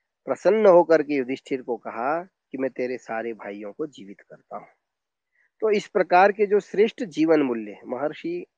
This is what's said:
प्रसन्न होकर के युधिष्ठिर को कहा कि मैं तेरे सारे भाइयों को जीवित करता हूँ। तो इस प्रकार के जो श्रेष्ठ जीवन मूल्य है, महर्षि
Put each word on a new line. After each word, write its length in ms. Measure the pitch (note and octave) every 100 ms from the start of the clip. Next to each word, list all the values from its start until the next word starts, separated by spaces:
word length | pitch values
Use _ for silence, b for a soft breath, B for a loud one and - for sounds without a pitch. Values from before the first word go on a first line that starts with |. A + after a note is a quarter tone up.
| _ _ -
प्रसन्न 400 | B2+ F3 G#3+ G#3
होकर 360 | F3 E3 D#3+
के 140 | C#3+ D3
युधिष्ठिर 460 | B2 C3+ - C3+
को 140 | B2 A2+
कहा 440 | A#2 A2 B2+ E3
कि 360 | F#3 _ _ -
मैं 120 | C3
तेरे 280 | B2+ B2+ B2
सारे 340 | - A2+ A#2
भाइयों 380 | G#2+ G#2+ G2+ G#2
को 140 | G2+ D3+
जीवित 320 | - G2 G2
करता 380 | _ - - G#2+
हूँ। 100 | - _ _ _ _ _ _ _ _ _
तो 80 | A3
इस 180 | G#3 -
प्रकार 440 | G3+ F3 F3+ G3+
के 140 | G3+ G3+
जो 140 | G3+
श्रेष्ठ 420 | - F3+ G#3+ -
जीवन 380 | A3 D3+ D#3+ D#3
मूल्य 280 | C3+ A#2 G#2
है, 160 | F#2+ A2
महर्षि 580 | B2+ D3+ D3+ E3 F3 -